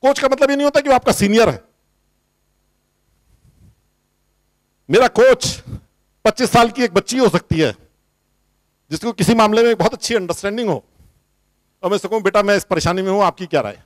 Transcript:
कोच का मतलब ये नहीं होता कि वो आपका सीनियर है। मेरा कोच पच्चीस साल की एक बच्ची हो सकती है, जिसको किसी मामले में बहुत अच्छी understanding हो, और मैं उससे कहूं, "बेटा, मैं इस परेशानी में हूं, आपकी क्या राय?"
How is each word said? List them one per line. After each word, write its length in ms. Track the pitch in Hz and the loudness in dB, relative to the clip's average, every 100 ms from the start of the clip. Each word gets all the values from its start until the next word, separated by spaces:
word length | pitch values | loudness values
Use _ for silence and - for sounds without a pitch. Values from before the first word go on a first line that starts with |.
कोच 180 | 262 277 | 0 0
का 80 | 269 | 0
मतलब 220 | 262 269 | 0 0
ये 60 | 277 | 2
नहीं 100 | 285 | 0
होता 140 | 285 | 0
कि 100 | 285 | 2
वो 60 | 254 | 2
आपका 160 | 269 | 2
सीनियर 380 | - 196 220 214 | 0 2 4 2
है। 140 | 117 _ _ _ _ _ _ _ _ _ _ _ _ _ _ _ _ _ _ _ _ - _ _ _ _ _ _ _ _ _ _ _ _ | 0 _ _ _ _ _ _ _ _ _ _ _ _ _ _ _ _ _ _ _ _ -20 _ _ _ _ _ _ _ _ _ _ _ _
मेरा 180 | 175 247 | 2 2
कोच 560 | - 254 254 - - - - _ _ _ _ 220 | 4 4 4 0 -8 -14 -18 _ _ _ _ -4
पच्चीस 260 | - 254 | -2 0
साल 180 | 240 233 | 2 2
की 140 | 262 | 0
एक 100 | 233 | 0
बच्ची 240 | 175 - 247 | 0 -2 0
हो 120 | 240 | 2
सकती 300 | 160 - 160 | 0 -2 0
है, 160 | 147 101 _ _ _ _ _ _ _ _ _ _ _ | 0 -2 _ _ _ _ _ _ _ _ _ _ _
जिसको 200 | 156 226 | -8 -8
किसी 220 | 226 170 | -4 0
मामले 300 | 226 214 214 | 2 2 4
में 120 | 233 220 | 2 2
बहुत 180 | 196 | -2
अच्छी 220 | - - 226 | -4 -4 -4
understanding 540 | 180 170 202 214 226 | -4 -6 -6 -4 -4
हो, 160 | 139 _ _ _ _ _ _ _ _ _ _ | -4 _ _ _ _ _ _ _ _ _ _
और 60 | 180 | -4
मैं 60 | 202 | -4
उससे 120 | 190 | -4
कहूं, 160 | 220 | -4
"बेटा, 200 | 196 202 | -2 0
मैं 140 | 202 202 | 0 0
इस 60 | |
परेशानी 380 | - 175 160 185 | 0 -4 -2 -4
में 100 | 190 | -2
हूं, 120 | 196 | 0
आपकी 220 | 190 - 180 | 0 -2 -4
क्या 160 | 156 | -4
राय?" 220 | 107 98 | -4 -10